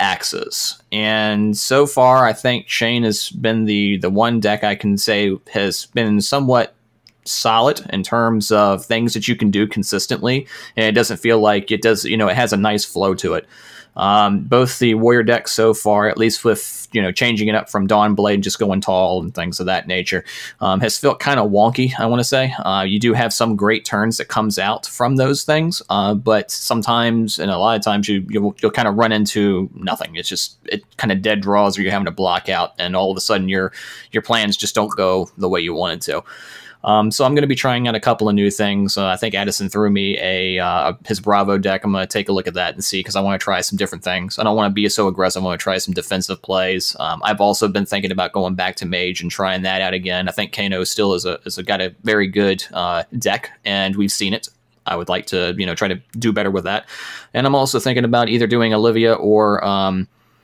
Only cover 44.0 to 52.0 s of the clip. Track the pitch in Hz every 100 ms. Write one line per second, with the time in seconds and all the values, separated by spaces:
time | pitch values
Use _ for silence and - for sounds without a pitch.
44 | - 92 92 - 110 107 101 98 104 -
45 | 101 92 92 92 92 85 - 95 - 90
46 | - 95 90 92 - 95 92 92 - -
47 | 78 80 - 101 101 101 104 98 98 98
48 | 95 95 90 98 92 92 92 - 90 90
49 | 90 90 87 - 95 92 95 95 95 92
50 | 92 90 92 87 101 - 101 92 92 -
51 | 101 90 90 82 - - 95 98 92 -